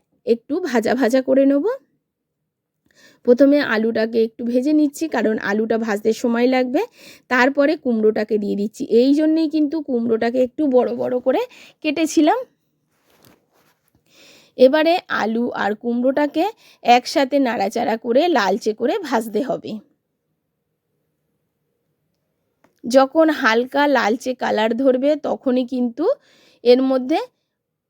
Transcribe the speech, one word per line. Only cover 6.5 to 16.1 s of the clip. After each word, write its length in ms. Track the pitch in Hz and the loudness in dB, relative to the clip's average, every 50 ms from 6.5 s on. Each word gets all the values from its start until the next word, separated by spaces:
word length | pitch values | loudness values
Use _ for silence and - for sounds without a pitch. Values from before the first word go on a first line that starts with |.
| 254 | 2
লাগবে। 280 | 254 254 247 254 339 453 - _ - - - - - _ - | 0 0 0 -2 -2 -4 -4 _ -20 -20 -20 -20 -16 _ -2
তারপরে 440 | 254 254 247 277 277 285 285 285 339 | 0 2 2 2 2 2 2 0 0
কুমড়োটাকে 600 | 294 - 254 233 220 214 214 220 220 214 - 220 208 | -2 -2 -4 -2 0 2 0 0 0 -2 -2 -2 -4
দিয়ে 180 | 202 202 196 196 | -2 -4 -4 -4
দিচ্ছি। 220 | 202 220 - - - | -4 -6 -6 -10 -4
এই 260 | - 214 233 254 277 285 | 0 2 4 4 4 4
জন্যেই 340 | 302 311 311 320 320 320 294 | 2 2 2 2 0 0 0
কিন্তু 280 | 311 311 302 277 320 330 | 0 -2 -2 -2 -4 -6
কুমড়োটাকে 560 | 294 - 254 233 233 233 226 220 233 233 240 262 254 | -6 -4 -4 -4 -2 -2 -2 -2 -2 -2 0 0 -2
একটু 160 | 247 _ - 311 | -2 _ -2 -2
বড় 240 | 277 254 247 233 - 240 | 2 2 2 2 0 -2
বড় 200 | 247 247 254 247 247 | -4 -4 -4 -4 -4
করে 200 | 247 254 262 415 508 - - - - - _ _ | -2 -2 -2 -2 -2 -6 -10 -20 -20 -20 _ _
কেটেছিলাম। 560 | - 311 285 330 320 311 - 330 302 330 427 508 508 - _ _ _ _ _ _ _ _ _ _ _ _ _ _ _ - _ _ _ _ _ _ _ _ _ _ _ _ _ _ _ _ _ _ - - - - _ _ _ - | -6 -4 -2 -2 -2 0 2 2 2 2 2 0 -4 -10 _ _ _ _ _ _ _ _ _ _ _ _ _ _ _ -20 _ _ _ _ _ _ _ _ _ _ _ _ _ _ _ _ _ _ -20 -20 -20 -20 _ _ _ 4
এবারে 360 | 247 262 285 311 311 330 349 359 - - | 4 6 6 4 2 2 0 0 -2 -4
আলু 360 | - - 208 220 220 233 240 - - | -4 -4 -2 -2 -2 -2 -4 -4 -4
আর 180 | - 196 202 214 | -4 -4 -4 -4
কুমড়োটাকে 720 | - - 240 233 247 247 269 | -6 -6 -6 -4 -2 0 0